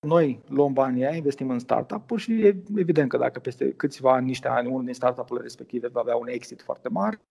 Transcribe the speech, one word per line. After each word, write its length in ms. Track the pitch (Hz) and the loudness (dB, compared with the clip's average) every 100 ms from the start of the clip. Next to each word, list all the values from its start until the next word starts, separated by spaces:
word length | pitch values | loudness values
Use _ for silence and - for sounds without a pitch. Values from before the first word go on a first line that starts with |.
| 147 | 4
noi 360 | 170 151 110 - | 4 4 0 -4
luăm 240 | 135 143 | 2 2
banii 320 | 131 135 123 131 | 4 2 2 0
aia, 100 | 165 | 0
investim 340 | 143 139 131 | -2 -2 -4
în 80 | 123 | -4
startup-uri 640 | 123 123 127 220 - 233 | 0 -2 -2 -8 -6 -6
și 100 | - | -2
e 300 | 226 208 190 180 208 | 4 4 4 -4 -2
evident 320 | 175 156 139 | 2 4 2
că 80 | 123 | 2
dacă 220 | 123 - | -2 -4
peste 340 | - 120 139 | -10 -2 -4
câțiva 400 | - 143 - 131 | -2 -4 0 4
ani, 140 | 127 127 | 4 2
niște 220 | 123 131 | -2 0
ani, 200 | 123 123 | 0 0
unul 160 | 131 | -4
din 100 | 123 | -6
startup-urile 520 | 127 127 127 117 120 120 | -2 -2 -2 -6 -8 -8
respective 420 | - 123 123 120 | -16 -10 -6 -4
va 120 | 120 | -4
avea 160 | 117 117 | -2 -2
un 120 | 120 | -4
exit 340 | 123 - - | -10 -10 -20
foarte 260 | - - 127 | -10 -8 -6
mare 320 | - 208 214 _ | -2 -2 -4 _